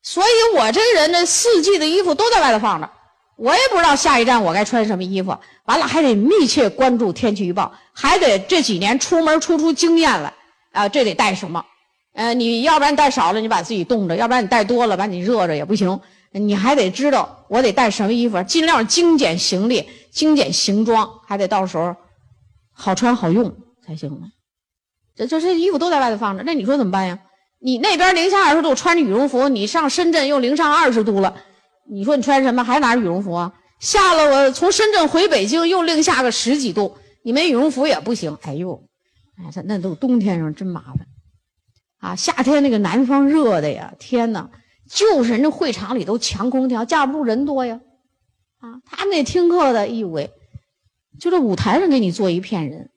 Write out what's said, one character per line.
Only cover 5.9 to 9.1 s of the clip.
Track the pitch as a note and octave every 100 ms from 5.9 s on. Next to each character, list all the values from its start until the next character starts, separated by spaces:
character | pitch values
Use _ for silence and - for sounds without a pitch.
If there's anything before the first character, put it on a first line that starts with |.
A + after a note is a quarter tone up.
| D4+
得 | C#4+ G#3
密 | A#3+ G#4 C#4
切 | D4 G#3+
关 | - C4 A#3+
注 | A3
天 | - A#3 G#3
气 | F#3
预 |
报， | F3+ E3 - _
还 | - C#4 F#4
得 | D4+ G3
这 | F#3+ F4
几 | C4+ F#3
年 | G3 B3+
出 | -